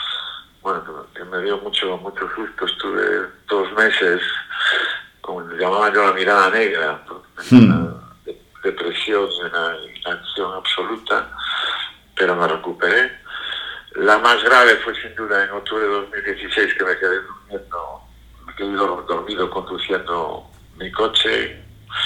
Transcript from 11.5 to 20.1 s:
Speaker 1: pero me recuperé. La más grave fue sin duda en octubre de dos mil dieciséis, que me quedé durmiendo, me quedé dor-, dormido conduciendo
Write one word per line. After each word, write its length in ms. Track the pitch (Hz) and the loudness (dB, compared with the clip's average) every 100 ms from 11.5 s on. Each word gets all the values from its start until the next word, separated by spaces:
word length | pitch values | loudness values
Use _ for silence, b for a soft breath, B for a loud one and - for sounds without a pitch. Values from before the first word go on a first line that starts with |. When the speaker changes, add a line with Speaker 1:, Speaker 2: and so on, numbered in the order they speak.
| B B B B B _ - | B B B B B _ -2
Speaker 1:
pero 200 | 92 87 | 0 2
me 120 | - | 0
recuperé. 640 | - 90 87 90 - 92 - - B B B B B B - | -2 -6 -2 2 2 2 -2 -14 B B B B B B 0
La 220 | - 107 | 4 6
más 240 | 120 - | 6 4
grave 320 | 117 127 120 110 | 6 8 8 6
fue 100 | 117 104 | 2 -6
sin 140 | 113 113 | -8 -8
duda 300 | 107 98 101 | -2 0 0
en 60 | |
octubre 320 | 101 101 110 | -4 -6 -2
de 60 | 107 | 0
dos 200 | 101 98 | -2 -4
mil 120 | 101 | -6
dieciséis, 500 | 98 92 98 - 98 - | -6 -6 -4 0 2 2
que 80 | |
me 140 | 92 90 | 0 0
quedé 220 | 92 92 | 0 0
durmiendo, 800 | - - - 101 - 87 73 71 - - - - - | -4 -14 -12 -12 -10 -10 -10 -14 -18 -20 -20 -20 -16
me 80 | - | -8
quedé 180 | 101 | -4
dor-, 320 | 98 98 90 - | 0 0 -2 -4
dormido 420 | - 104 98 92 | -6 -4 -4 -4
conduciendo 960 | 95 90 90 - 95 - | -4 -6 -6 -4 -4 -2